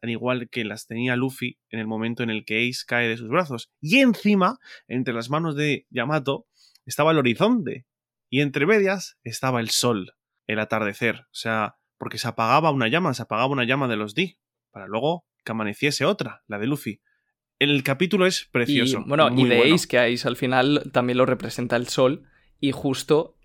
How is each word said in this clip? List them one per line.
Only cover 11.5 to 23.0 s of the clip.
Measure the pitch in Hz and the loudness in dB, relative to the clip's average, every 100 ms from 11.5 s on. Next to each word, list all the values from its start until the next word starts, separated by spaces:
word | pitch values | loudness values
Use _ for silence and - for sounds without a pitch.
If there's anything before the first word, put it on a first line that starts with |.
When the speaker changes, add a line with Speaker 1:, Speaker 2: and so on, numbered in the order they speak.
| 110 104 _ _ - | -2 -2 _ _ -14
Speaker 1:
porque | - 110 | -12 -8
se | 120 | -6
apagaba | 113 113 139 160 | -2 4 4 4
una | 139 113 | 2 0
llama, | 156 180 | 0 -2
se | 123 | -4
apagaba | 113 107 131 | -4 -2 0
una | 139 120 | 0 0
llama | 135 131 | 0 0
de | 107 | -2
los | 107 | -4
D, | 104 185 _ _ _ _ | -4 -4 _ _ _ _
para | 104 95 | -18 -6
luego | 110 143 170 _ _ | -2 -2 -2 _ _
que | - | -8
amaneciese | 110 107 107 143 139 139 | -4 -4 -2 -2 0 -2
otra, | - 110 - - | -2 -6 -10 -12
la | 104 | -6
de | 113 | -4
Luffy. | 143 113 101 _ _ _ _ _ - | -4 -6 -12 _ _ _ _ _ -2
El | 143 143 | 2 2
capítulo | 131 135 180 202 185 | 0 0 2 2 2
es | 180 - | 0 -4
precioso, | 123 120 139 127 131 127 | -2 0 2 2 -2 0
Speaker 2:
Y, | |
bueno, | 147 143 | 2 4
Speaker 1:
muy | 127 | 6
Speaker 2:
y | 127 | 6
de | 120 | 6
Speaker 1:
bueno. | 127 165 | 6 4
Speaker 2:
Ace, | - | 4
que | 123 | 2
Ace | 120 120 131 | 4 2 -2
al | 120 | -2
final | 127 127 135 147 - | 0 2 4 2 0
también | 135 123 123 | 0 2 2
lo | 127 | 2
representa | 127 120 - 123 120 | 2 -4 -6 -2 -2
el | 123 | -2
sol, | - 131 147 - _ _ - | 2 2 2 -10 _ _ -4
y | 143 | -4
justo | 135 143 131 | -2 -2 -2